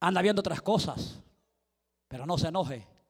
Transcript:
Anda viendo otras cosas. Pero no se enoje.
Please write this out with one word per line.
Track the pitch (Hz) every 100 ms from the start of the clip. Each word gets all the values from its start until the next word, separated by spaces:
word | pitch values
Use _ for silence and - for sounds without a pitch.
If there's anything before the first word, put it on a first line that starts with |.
Anda | 170 185
viendo | 196 202
otras | 196 151
cosas. | - 214 160 117 - - - _ _ _ _ _ _ _ -
Pero | 127
no | 147 160
se | 160
enoje. | 180 156 123 - _